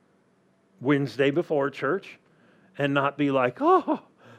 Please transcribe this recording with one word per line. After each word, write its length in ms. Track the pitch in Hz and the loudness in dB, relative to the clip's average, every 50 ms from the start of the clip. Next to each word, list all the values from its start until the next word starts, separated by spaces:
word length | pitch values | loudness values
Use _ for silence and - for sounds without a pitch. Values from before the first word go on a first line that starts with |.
| _ _ _ _ _ _ _ _ _ _ _ _ _ _ _ - | _ _ _ _ _ _ _ _ _ _ _ _ _ _ _ -4
Wednesday 520 | 123 127 147 139 143 127 107 120 139 143 | 0 2 2 2 0 -2 -2 0 0 0
before 380 | 143 165 170 - 165 143 139 139 | 0 0 -2 -2 -2 -2 -2 -2
church, 480 | 131 - 143 135 170 196 - - - - _ _ _ _ _ _ _ _ _ _ _ - | -4 -4 -4 -4 -4 -4 -6 -10 -20 -20 _ _ _ _ _ _ _ _ _ _ _ -4
and 160 | 143 143 143 | -2 0 0
not 240 | 143 135 139 139 - | 0 0 0 0 0
be 120 | 147 139 | 0 0
like, 260 | 135 135 123 123 - - | 2 2 0 0 -2 0
"Oh, 400 | 269 330 381 359 - - 311 - - _ _ _ - - - | 2 2 4 4 2 0 -4 -6 -6 _ _ _ -20 -20 -20